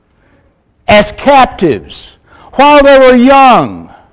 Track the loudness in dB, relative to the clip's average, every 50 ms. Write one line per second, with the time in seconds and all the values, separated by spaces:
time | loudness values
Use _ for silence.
0 | _ _ _ _ _ _ _ _ _ _ _ _ _ _ _ _ _ -2 -2 -2
1 | -2 -4 -10 -8 -4 -2 0 0 0 -2 -4 -6 -6 -6 -6 -6 -10 -18 -20 -20
2 | -20 -20 _ _ _ _ _ _ _ -10 -4 -2 0 2 2 2 2 2 2 2
3 | 2 2 2 2 2 2 2 2 2 2 2 0 -2 -4 -10 -16 -20 -20 -20 _
4 | _ _